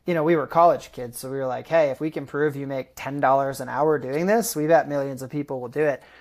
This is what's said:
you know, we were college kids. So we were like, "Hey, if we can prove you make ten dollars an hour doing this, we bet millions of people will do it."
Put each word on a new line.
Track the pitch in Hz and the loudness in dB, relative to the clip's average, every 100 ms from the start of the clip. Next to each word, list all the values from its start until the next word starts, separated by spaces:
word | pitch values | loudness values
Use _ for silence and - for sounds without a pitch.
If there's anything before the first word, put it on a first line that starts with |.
| - | -4
you | |
know, | 170 | 0
we | 156 170 | 2 2
were | 131 | 2
college | - 170 135 - | 4 6 4 -2
kids. | - 123 123 | -12 -12 -12
So | 131 | -8
we | 135 | -6
were | 131 | -4
like, | 123 - | -6 0
"Hey, | 165 151 | 2 2
if | 127 | 0
we | 156 | -6
can | 156 139 | -6 -6
prove | 143 151 139 | -2 -2 -2
you | 139 | -6
make | 135 131 - | -6 -8 -10
ten | - 143 | -8 0
dollars | 139 135 135 135 | 4 4 2 -4
an | 123 | -6
hour | 120 151 151 | 0 2 2
doing | 127 143 180 | 0 -2 2
this, | 220 226 - | 2 0 -2
we | 151 | 4
bet | 160 139 | 4 4
millions | 143 139 131 | -2 -4 -6
of | 131 | -8
people | 147 139 135 | -6 -6 -6
will | 123 | -6
do | 131 | -2
it." | 151 131 - - | 0 -2 -6 -20